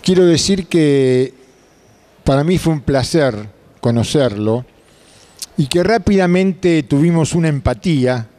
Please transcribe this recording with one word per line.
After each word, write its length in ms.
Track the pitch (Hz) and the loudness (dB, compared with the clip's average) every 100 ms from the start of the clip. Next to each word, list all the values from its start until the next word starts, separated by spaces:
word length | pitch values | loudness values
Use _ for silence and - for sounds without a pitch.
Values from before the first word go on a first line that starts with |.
quiero 240 | - 185 175 | 2 4 4
decir 400 | 165 - 190 170 | 2 0 -2 -2
que 640 | 170 151 139 131 127 131 - - _ _ _ _ _ _ _ | 0 2 2 2 2 -2 -6 -20 _ _ _ _ _ _ _
para 200 | - 135 | -2 0
mí 160 | 151 180 | 0 0
fue 140 | 165 | 0
un 80 | 156 | -2
placer 680 | 131 135 120 170 135 107 107 - - _ | -2 -2 0 0 0 -2 -12 -20 -20 _
conocerlo 840 | 127 117 107 156 127 104 107 117 123 _ _ _ _ - - - - - | -2 0 0 0 0 -2 -2 -4 -6 _ _ _ _ -20 -20 -20 -12 -6
y 80 | |
que 160 | 139 175 | -2 -2
rápidamente 1000 | 170 226 196 196 180 175 190 180 180 165 | 0 0 0 0 2 0 0 -2 -2 -2
tuvimos 500 | 131 139 165 170 151 | 0 0 2 0 0
una 140 | 165 165 | -2 -2
empatía 800 | 143 - 240 190 147 123 127 110 | -2 -4 -4 -2 0 0 -2 -8